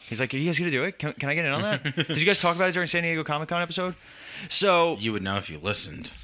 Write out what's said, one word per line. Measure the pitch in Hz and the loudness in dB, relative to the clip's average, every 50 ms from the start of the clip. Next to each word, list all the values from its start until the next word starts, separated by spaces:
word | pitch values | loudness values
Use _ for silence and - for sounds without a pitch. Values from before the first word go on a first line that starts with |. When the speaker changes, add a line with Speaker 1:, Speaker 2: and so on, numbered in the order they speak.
| - | -12
Speaker 1:
He's | - 117 110 | -8 -4 -4
like, | 131 110 135 | -2 -2 -2
"Are | |
you | 135 151 | 0 0
guys | 175 160 143 | 0 0 0
gonna | 175 175 | 0 0
do | 139 127 147 | 0 0 0
it? | 196 - - | -2 -4 -4
Can, | 151 147 - | -6 -6 -4
can | - 139 139 | -4 -4 -2
I | 151 | -2
get | 170 165 | 0 0
in | 139 | 0
on | 139 160 196 | 0 0 0
that?" | 214 156 131 143 147 - | 0 -2 -2 -2 -2 -2
Speaker 2:
<laughs> | 170 143 | -2 -2
Speaker 1:
Did | - 151 | -2 0
you | 147 165 | 2 4
guys | 202 196 - | 4 4 4
talk | 175 170 170 | 2 2 2
about | 175 185 185 | 2 2 2
it | 170 | 2
during | 180 175 | 0 -2
San | 156 - 170 | 0 0 0
Diego | 170 165 165 160 147 | 0 0 0 -2 -2
Comic-Con | 151 147 151 160 - 175 170 175 | -2 -2 -4 -2 -2 -2 -2 -2
episode? | 165 - 190 180 185 170 - - - - - - - - - 196 - | -2 -2 -4 -4 -4 -6 -8 -14 -20 -20 -20 -18 -16 -14 -14 -6 -2
So | - - 196 196 180 170 170 170 147 101 | 0 4 6 6 8 8 6 6 2 0
Speaker 2:
You | 107 113 107 | 0 -2 0
would | 101 95 | 0 0
know | 98 98 | 0 0
if | 98 - - | 0 -2 -4
you | 78 | -8
listened. | 73 82 104 101 - - 80 - - - - - - | -4 -2 0 0 0 -2 -2 -6 -10 -12 -14 -14 -16